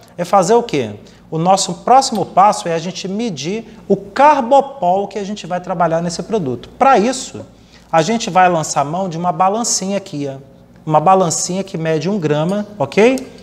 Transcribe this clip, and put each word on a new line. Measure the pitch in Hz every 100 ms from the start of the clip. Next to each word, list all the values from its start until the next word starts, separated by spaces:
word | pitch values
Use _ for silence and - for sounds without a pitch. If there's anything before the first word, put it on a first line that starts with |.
| - -
é | 170
fazer | 202 175
o | 233
quê? | 233 147 107 104 - - -
O | 160
nosso | 175 196 -
próximo | 175 - 262 262 208 160
passo | 175 208 202 175
é |
a | 165
gente | 170 175 185
medir | 202 233 143 151 220 226 - -
o | 196
carbopol | - - 294 285 233 277 - - 175 190 202
que | 214
a |
gente | 190 208 165
vai | 180
trabalhar | 180 175 165 165
nesse | 175 170
produto. | 180 214 135 123 - -
Pra | 262 240
isso, | 226 262 - 208 - _ _ - -
a | 165
gente | 160 226 -
vai | 180 180
lançar | 165 151 151
mão | 139 175 190
de | 165
uma | 180
balancinha | 165 190 214 233 - 190 196
aqui, | - 147 139
ó. | 135 - - - -
Uma | 156 151
balancinha | 175 190 170 - - 185
que | 190 170
mede | 160 160 170
um | 208
grama, | 151 147 165 202 208 -
ok? | 135 190 233 262 - -